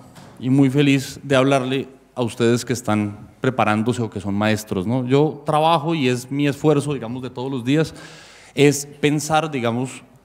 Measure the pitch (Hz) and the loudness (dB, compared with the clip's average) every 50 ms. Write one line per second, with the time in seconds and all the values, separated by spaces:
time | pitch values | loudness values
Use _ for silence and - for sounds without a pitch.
0 | - - - - - - - - 113 131 131 139 139 135 127 147 147 139 139 139 | -12 -18 -20 -20 -20 -20 -18 -8 -2 2 4 4 4 4 4 4 4 4 4 2
1 | 131 - - - - 139 139 127 131 139 139 135 123 127 131 135 - - - - | 0 -4 -12 -14 -4 0 2 4 4 4 2 2 0 0 -2 -4 -4 -8 -12 -20
2 | _ _ _ 127 123 110 - - 120 117 120 120 120 - 123 110 - - 104 104 | _ _ _ -4 -4 -4 -2 0 2 2 2 2 0 -4 -6 -6 -2 -2 0 0
3 | 104 101 104 - - - - _ - 127 123 120 110 107 107 107 107 120 117 120 | 0 -2 -6 -10 -16 -20 -12 _ -4 -2 0 0 0 2 2 0 0 0 -2 -2
4 | 117 104 - 104 92 101 98 101 107 110 107 104 - - 101 98 90 107 123 131 | -4 -6 -6 -8 -6 -4 -2 0 0 0 0 -2 -2 -4 -4 -4 -2 -2 -2 -2
5 | 123 123 131 139 151 156 - 147 - - 151 151 156 165 170 160 135 165 170 165 | 0 2 2 2 2 2 0 -6 -2 0 2 4 4 4 2 2 0 -2 -2 0
6 | 131 123 127 120 - - 139 143 147 143 131 - - 156 151 143 - 147 147 127 | 0 0 0 -2 -4 -6 -4 -2 -2 -2 -2 0 2 2 2 2 0 -2 -6 -6
7 | 113 110 120 127 127 123 - 123 123 139 139 127 113 123 143 156 160 - - - | -8 -10 -10 -10 -12 -12 -12 -10 -8 -8 -8 -6 -2 0 0 0 0 -2 -4 -12
8 | - - - - - - - - - - - - 139 147 135 143 - - - - | -20 -20 -20 -20 -20 -20 -20 -20 -20 -10 2 4 4 4 4 2 -4 -10 -8 -2
9 | - 147 147 151 147 - 156 156 160 156 147 131 113 117 113 120 131 127 - - | -2 0 0 0 -2 0 0 0 0 -2 -4 -4 -2 -2 -2 -2 -4 -6 -10 -16
10 | - - - _ _ | -20 -20 -20 _ _